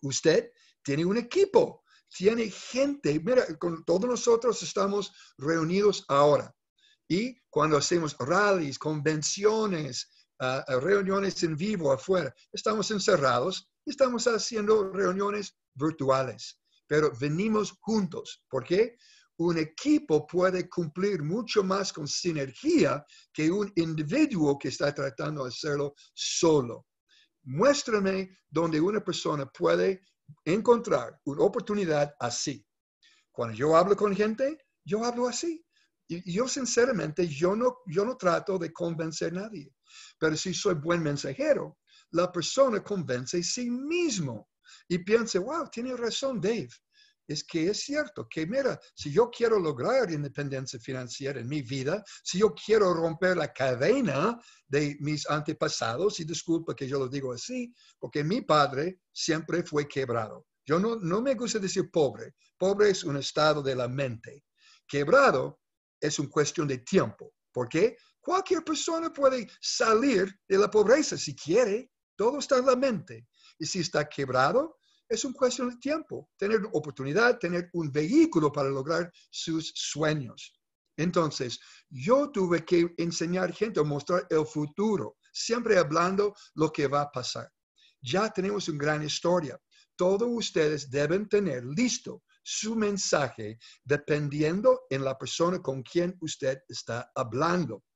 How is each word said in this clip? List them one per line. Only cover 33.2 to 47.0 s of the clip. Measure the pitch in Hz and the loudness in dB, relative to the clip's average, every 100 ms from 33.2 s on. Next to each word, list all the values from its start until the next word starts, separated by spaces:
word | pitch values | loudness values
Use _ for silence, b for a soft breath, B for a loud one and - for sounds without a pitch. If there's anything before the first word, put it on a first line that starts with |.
| b | b
Cuando | - 117 107 | -8 -6 -2
yo | 143 160 | 4 6
hablo | 180 202 | 6 4
con | 208 190 | 2 2
gente, | 214 220 269 311 _ _ - | 0 0 -2 -4 _ _ -6
yo | 202 | -4
hablo | 233 240 247 | -2 -2 -2
así. | 233 339 320 _ _ _ _ _ | -2 -6 -8 _ _ _ _ _
Y | 170 185 | -10 -4
yo, | 175 254 | -2 -2
sinceramente, | 285 247 - 247 233 156 151 151 | -2 -2 2 2 2 -2 0 -2
yo | 139 170 208 | 2 2 2
no, | 254 247 - | 0 -2 -6
yo | 160 208 | -2 -2
no | 254 | 0
trato | 180 165 - 185 | 0 0 0 -4
de | 165 | -4
convencer | 165 170 160 160 156 165 175 | -6 -6 -4 -4 -4 -4 -4
a | |
nadie. | 208 208 - _ B B B B | -8 -12 -16 _ B B B B
Pero | 160 156 | 0 0
si | 190 | -4
soy | 175 202 175 | -2 0 0
buen | 151 170 | 0 0
mensajero, | 156 143 143 139 302 254 156 - _ b b | 0 -2 -4 -4 2 2 0 -14 _ b b
la | 165 175 | 0 0
persona | 175 160 - 269 208 | 0 -4 2 4 2
convence | - 202 135 123 127 180 | -2 -6 -2 -4 -4 -4
a | |
sí | 175 - 240 | -4 -4 -4
mismo | 240 277 349 339 208 143 110 - _ B B B | -4 -4 0 0 -2 -4 -6 -14 _ B B B
y | 175 | -4
piensa, | 180 220 226 190 | 2 2 2 -2
"Wow, | 202 320 277 | -2 -6 -6
tiene | - 247 247 | -8 -8 -6
razón | 233 208 269 240 | -4 -4 -4 -4
Dave". | 175 226 123 - _ b | -2 -4 -6 -14 _ b